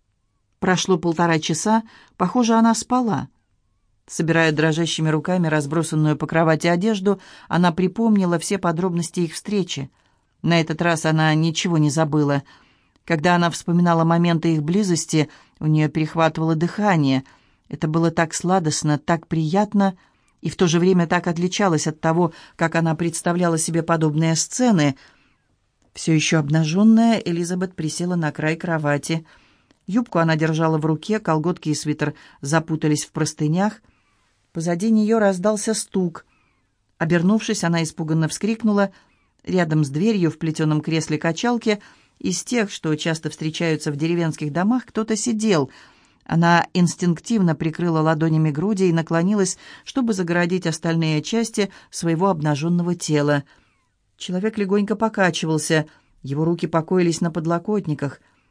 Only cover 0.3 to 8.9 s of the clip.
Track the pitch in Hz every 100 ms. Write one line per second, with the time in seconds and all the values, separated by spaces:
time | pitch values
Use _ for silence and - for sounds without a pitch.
0.3 | _ _ _ 180 180 - 180 170 165 170
1.3 | 160 - 160 214 220 220 - - - 185
2.3 | 254 226 226 226 226 - 247 240 151 127
3.3 | _ _ _ _ _ _ _ - - 160
4.3 | 165 160 151 160 156 165 - 160 156 147
5.3 | 185 165 151 139 160 156 156 151 147 156
6.3 | 165 165 156 170 175 214 214 190 190 -
7.3 | - - 160 180 160 180 185 226 208 180
8.3 | 170 - 196 185 165 185